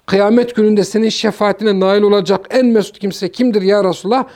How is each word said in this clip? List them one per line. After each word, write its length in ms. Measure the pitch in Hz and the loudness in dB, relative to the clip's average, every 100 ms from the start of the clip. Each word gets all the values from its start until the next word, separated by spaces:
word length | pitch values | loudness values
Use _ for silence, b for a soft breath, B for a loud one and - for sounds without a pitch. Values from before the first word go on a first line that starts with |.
| - | -4
kıyamet 500 | 196 202 240 240 - | 0 2 2 0 0
gününde 280 | 214 208 | 2 2
senin 260 | 190 208 220 | 0 -2 -2
şefaatine 720 | - 220 - 208 190 214 196 | -2 -4 -2 -2 0 -2 0
nail 220 | 190 208 | 2 2
olacak 440 | 208 202 175 190 - | 2 2 0 -4 -2
en 160 | 254 247 | 0 2
mesut 340 | 226 185 - | 2 -2 -6
kimse 320 | 196 - 185 | -10 -6 -8
kimdir 300 | - 247 208 | -2 0 0
ya 220 | 190 208 | 0 2
Resulullah? 440 | 190 160 180 - 262 | 0 -2 -2 -2 -4